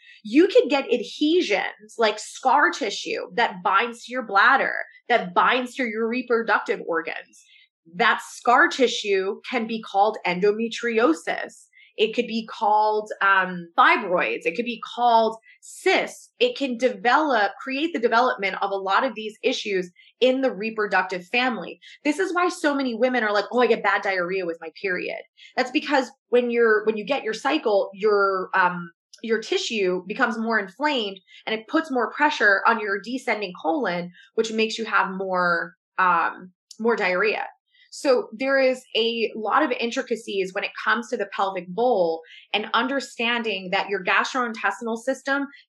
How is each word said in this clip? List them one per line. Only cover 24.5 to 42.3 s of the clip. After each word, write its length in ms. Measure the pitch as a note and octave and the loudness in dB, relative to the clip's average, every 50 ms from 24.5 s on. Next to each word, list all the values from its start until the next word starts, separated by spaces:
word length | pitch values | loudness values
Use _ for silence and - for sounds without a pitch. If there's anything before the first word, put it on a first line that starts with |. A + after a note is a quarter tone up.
| E3 E3 | -6 -8
my 80 | D#3+ D#3+ - - | -10 -16 -16 -8
period." 380 | - G3 F#3 - - - - - - - _ _ - - _ - | -4 -4 -4 -4 -4 -6 -8 -10 -12 -16 _ _ -20 -10 _ -2
That's 140 | B3+ A#3 | -2 0
because 380 | - D4+ D4+ - C#4+ C#4 B3+ - - _ _ _ | 0 -4 -2 2 0 0 0 0 -8 _ _ _
when 200 | - B3 A#3+ A#3+ | 2 2 2 2
you're, 360 | A#3 A#3 A#3 A3+ G#3+ G#3 G#3+ | 2 4 4 4 4 4 2
when 120 | G#3+ A3 G#3+ | 0 -2 -2
you 80 | G#3 | -2
get 180 | F3+ A3 - - | -2 -4 -2 -2
your 100 | G#3+ G#3 | -4 -8
cycle, 560 | - - C4+ C#4+ D#4 - A#3+ G#3 G3 - F#3+ - | -4 -2 0 0 0 2 2 2 2 2 0 -4
your, 560 | G3 F#3+ A3 G#3 G3+ G3+ G3 F#3+ F#3 F#3 - - | 0 2 2 4 4 4 2 2 0 -4 -2 0
um, 360 | F#3+ F#3 F3+ F3+ F3 F3 E3+ - _ _ _ - - | 2 2 2 0 -2 -8 -10 -14 _ _ _ -20 -12
your 180 | - A3+ A3+ A3 | -4 -2 -2 -2
tissue 600 | A3 - F4+ F#4+ - - A#3+ G#3+ G3 F#3 F3+ F3+ F3+ F#3 | -2 -2 -2 -2 -2 -2 -2 0 0 0 0 -2 -4 -8
becomes 300 | G#3+ - B3+ A#3 A3 A3 | -2 -2 0 0 0 -4
more 180 | A3+ A3+ A3+ A3 | -2 0 0 -2
inflamed 640 | G3 F#3 F#3 _ C4+ D4+ D4+ B3+ A3 G3+ G3 G3 _ _ - - - | -2 -4 -8 _ -2 -2 -2 -2 -4 -6 -8 -12 _ _ -20 -14 -8
and 80 | - A3 | -6 -6
it 140 | A3 A3 - | -6 -6 -2
puts 240 | - D#4+ D#4+ - | -2 -2 -2 0
more 200 | C4+ B3 A3+ G#3 | -2 -2 -2 -2
pressure 520 | - - D4 D4 C#4+ - A#3 G#3 G3 - - | -2 0 0 2 2 4 4 4 4 4 4
on 140 | - A#3 A3 | 2 2 2
your 200 | G#3+ G#3 G3 G3+ | 0 -4 -4 -4
descending 540 | F#3 A3 B3 B3+ - - A3 G#3 G#3 F#3 F3+ - | -4 -6 -8 -6 -2 -2 -2 -2 -4 -8 -10 -6
colon, 500 | - - D#4+ D#4 B3 G3 F3 F3 F3 F3 F3 - - _ _ | -4 -2 -2 0 0 -2 -2 -4 -6 -8 -12 -18 -20 _ _
which 160 | - A3+ A3 | -2 -2 -2
makes 280 | A3 A3 A3 A3 A3 - | 0 -2 -2 -2 -2 -6
you 60 | A3+ | -6
have 260 | - G3+ G3 F#3+ F#3 | -2 0 0 0 0
more, 640 | F#3+ F#3 G3 F#3+ F#3 F3+ F3+ F3 E3+ E3+ E3+ E3+ - _ _ _ _ - | -2 -6 -4 -2 0 0 2 2 0 0 -2 -6 -10 _ _ _ _ 0
um, 520 | F#3 F#3 F3 E3 D#3+ A#2 - - F#3 F#3 _ _ _ _ - _ | 2 4 4 2 2 0 -4 -8 -16 -20 _ _ _ _ -14 _
more 160 | A3 A3+ A#3 | 0 0 2
diarrhea. 500 | G3 G#3 F3+ F3+ F3+ G3+ G#3+ - - - - - _ _ _ _ _ _ _ - | 2 2 0 2 2 2 0 0 -2 -6 -8 -12 _ _ _ _ _ _ _ -18
So 360 | - - D4 B3+ A#3+ G3+ - | -4 2 2 2 2 2 -4
there 260 | - G#3 C4 C4+ C4+ C4+ | -6 -4 -2 0 2 4
is 240 | C4+ B3+ B3+ A#3+ - _ _ | 4 4 2 0 -6 _ _
a 340 | A3 A3+ A#3 A#3 A#3 A3+ - - | 0 0 0 0 -2 -2 -4 -4
lot 280 | A3 G#3+ G3+ G#3 C4 D#4 | -6 -4 0 2 2 2
of 80 | C#4+ | 2
intricacies 800 | - - A#3 A#3 A#3 C4+ B3 - B3 A3 - - G#3 G3 F#3 F#3 F#3 | 0 -2 -4 -4 -4 -4 -4 -4 -6 -6 -6 -6 -4 -4 -4 -2 -4
when 100 | G3+ G3 | -6 -6
it 80 | - - - | -6 -8 -6
comes 280 | - A3 G#3+ A#3 A#3 - | -2 -2 0 0 -2 -6
to 80 | B3+ A3 | -4 -6
the 80 | G3+ G3 - | -6 -6 -2
pelvic 320 | - G3+ F#3+ F#3+ F#3 F3 F#3 | -2 -2 -2 -2 -6 -8 -8
bowl 540 | F3+ G3+ A#3 B3+ A#3+ G3 F3 E3 D#3+ E3 - - | -4 0 2 2 4 2 2 0 0 -4 -8 -16